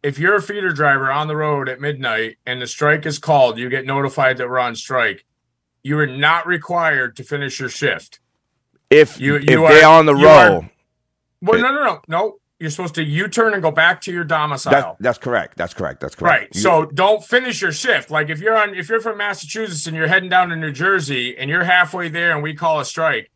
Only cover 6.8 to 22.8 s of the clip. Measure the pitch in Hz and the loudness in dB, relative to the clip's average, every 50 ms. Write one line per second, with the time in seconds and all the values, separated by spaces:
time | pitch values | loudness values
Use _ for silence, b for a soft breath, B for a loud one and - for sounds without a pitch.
6.8 | 165 160 147 135 127 120 113 - 123 - 143 143 143 135 135 - 135 127 - - | -2 0 -2 -2 -4 -6 -8 -14 -12 -8 -8 -6 -6 -8 -8 -8 -10 -10 -8 -4
7.8 | 147 135 95 80 - - - _ _ _ _ _ _ _ _ _ _ _ _ _ | -2 -2 -2 -4 -10 -20 -20 _ _ _ _ _ _ _ _ _ _ _ _ _
8.8 | _ _ 135 151 151 - - - 127 139 143 147 139 143 131 120 120 - 147 156 | _ _ 6 6 6 6 2 -6 -2 -2 -2 0 2 2 4 6 6 8 8 10
9.8 | 156 156 160 165 156 151 143 139 147 156 156 143 123 107 98 85 80 - _ _ | 10 10 8 8 8 6 4 6 8 10 10 10 10 8 4 2 -2 -10 _ _
10.8 | _ _ _ _ _ _ _ _ _ _ _ _ - 185 226 226 240 254 277 294 | _ _ _ _ _ _ _ _ _ _ _ _ -2 0 0 2 2 0 -2 0
11.8 | 285 233 175 147 _ - 160 170 208 220 - - _ _ _ _ 165 156 147 - | -2 -2 -4 -4 _ -6 -4 -4 -4 -4 -6 -12 _ _ _ _ -10 -10 -8 -8
12.8 | 180 170 151 170 160 151 147 160 196 208 - 233 226 220 208 196 165 160 151 156 | -10 -8 -6 -6 -6 -4 -4 -4 -4 -4 -2 0 0 0 0 0 -2 -2 0 2
13.8 | 160 170 180 - - 196 180 175 170 147 165 156 151 151 143 127 - 135 131 139 | 2 2 2 0 -6 -10 -8 -8 -6 -4 -2 -2 -2 -4 -4 -6 0 0 2 2
14.8 | 131 82 82 _ 101 123 117 - - 131 120 107 78 - _ - 85 82 - - | 0 -2 -10 _ -4 -4 -4 -2 -6 -4 -2 -2 -4 -4 _ -8 -8 -8 -6 -8
15.8 | 95 71 67 - - 71 - - 82 - - - 104 - - 190 208 - 175 156 | -8 -8 -8 -8 -12 -12 -10 -2 0 0 0 0 -2 -6 -8 -2 0 2 2 2
16.8 | 147 - 147 143 185 202 214 208 - - 240 247 254 254 214 - 190 175 151 147 | 0 -2 -2 0 2 2 2 0 -2 -2 -2 -2 -2 -2 -8 -6 -6 -6 -6 -4
17.8 | - 247 214 - - _ 156 151 151 151 160 151 185 220 226 220 208 202 196 185 | -2 -2 -2 -2 -2 _ -4 -4 -4 -4 -8 -4 -2 0 2 2 0 0 -4 -10
18.8 | 170 147 226 220 214 226 214 202 208 208 196 - - 147 - 220 220 214 175 147 | -8 -6 -6 -4 -4 -6 -6 -6 -6 -6 -6 -8 -12 -14 -10 -8 -8 -8 -8 -8
19.8 | - 165 160 160 160 151 180 190 185 185 185 185 180 175 170 160 160 156 139 127 | -8 -8 -6 -4 -2 0 0 0 0 0 0 0 2 0 -2 -6 -6 -8 -6 -4
20.8 | 170 190 196 185 156 131 143 127 120 123 123 - 131 139 156 180 175 175 180 180 | -2 0 0 0 -2 -4 -4 -4 -4 -6 -8 -8 -8 -4 -2 -2 0 2 2 2
21.8 | 180 151 - 170 175 165 156 170 170 175 165 147 147 156 156 151 170 165 160 151 | 2 0 -2 -8 -8 -6 -6 -2 -2 0 0 -2 -4 -8 -8 -4 -2 -2 0 -2